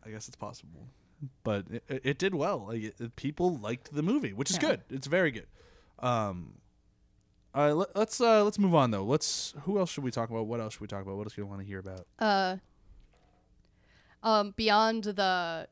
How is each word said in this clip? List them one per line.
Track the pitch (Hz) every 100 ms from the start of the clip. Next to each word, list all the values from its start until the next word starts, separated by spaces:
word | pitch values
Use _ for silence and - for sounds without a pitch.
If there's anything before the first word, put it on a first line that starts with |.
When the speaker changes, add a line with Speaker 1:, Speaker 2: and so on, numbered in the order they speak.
| 113
Speaker 1:
I |
guess | 110 -
it's | -
possible. | 104 - - - 123 - _ _ 135 _
But | 113 104 92
it, | 117 -
it, | 131
it | 131 147
did | 190
well. | 180 160 170 98
Like, | 117
it, | 107 -
it, | 117 -
people | 139 147 180 156
liked | 104 123 -
the | 147
movie, | 160 277 135
which | 98 135
is | 180
Speaker 2:
Yeah. | 302
Speaker 1:
good. | - -
It's | 135 135
very | 170 170
good. | 113 - - - - _ -
Um, | 127 120 104 90 73 50 _ _ _ _ _ _ _ _ _
uh, | 139 147
let, | 151 190 196
let's, | 220 -
uh, | 240 220
let's | 208 208
move | 196
on | 165 123
though. | 104
Let's. | 98 151 - - - 156
Who | 156 202
else | 175
should | -
we | 131
talk | 120 113
about? | 113 110
What | 117
else | 110
should | -
we | 107
talk | 101
about? | 98 98
What | 107
else |
do | -
you | 101
wanna | 98
hear | 98 98
about? | 95 92 87 -
Speaker 2:
Uh, | 220 196 190 185 _ _ - - - _ _ _ _ _ _ _ _ _ _ _
um, | 220 220 202 196
beyond | 220 208 220 226
the | 208 196 190 185 170 165 -